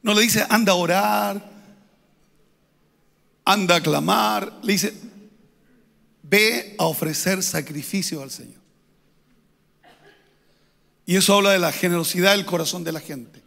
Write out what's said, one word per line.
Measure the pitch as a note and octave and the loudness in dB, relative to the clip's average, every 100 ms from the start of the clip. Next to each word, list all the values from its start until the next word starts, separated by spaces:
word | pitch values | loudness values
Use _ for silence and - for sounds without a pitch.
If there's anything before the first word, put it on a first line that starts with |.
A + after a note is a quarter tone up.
No | A3+ | 2
le | G#3 | 2
dice, | A3+ G#3+ G3 | 4 2 2
"Anda | A3+ G#3 | 2 4
a | F3+ | 2
orar, | F3 F3+ G#3 G#3 G#3 G3+ - - - - _ _ _ _ _ _ _ _ _ _ _ _ _ _ _ _ - | 2 2 2 0 -2 -6 -12 -20 -20 -20 _ _ _ _ _ _ _ _ _ _ _ _ _ _ _ _ 0
anda | G3+ F#3 F3 | 0 2 2
a | |
clamar". | D#3 D3 D#3 G#3+ G#3+ G#3+ G3 - | 2 0 0 0 0 -2 -6 -10
Le | A3 | -2
dice, | G3 - - - - - _ _ _ _ _ _ _ _ _ | -2 -2 -8 -20 -20 -20 _ _ _ _ _ _ _ _ _
"Ve | D3 G3 G#3+ A#3 - - | 0 2 2 0 -8 -4
a | E3 | -4
ofrecer | D#3 E3+ D3+ - F#3+ | -2 -6 -4 -2 -2
sacrificio | F#3 - C#3+ D3 C#3 G3 - D#3 | -2 -6 -8 -12 -6 -6 -4 -8
al | C3+ | -12
Señor". | - A#2+ - _ _ _ _ _ _ _ _ _ _ _ _ F5+ _ G4+ G4+ _ _ _ _ _ _ _ _ - | -16 -18 -20 _ _ _ _ _ _ _ _ _ _ _ _ _ _ -20 _ _ _ _ _ _ _ _ _ 0
Y | F#3 | 2
eso | F#3+ G3+ | 4 4
habla | G3 | 4
de | F#3+ | 4
la | E3+ | 2
generosidad | - F#3 F3 E3 F3+ F#3 | -2 -2 0 -2 2 4
del | G3+ G3 | 2 0
corazón | F3 D#3 F3+ E3 | -4 -4 -6 -8
de | |
la | D#3+ | -8
gente. | - C#3 A#2 - | -10 -14 -14 -20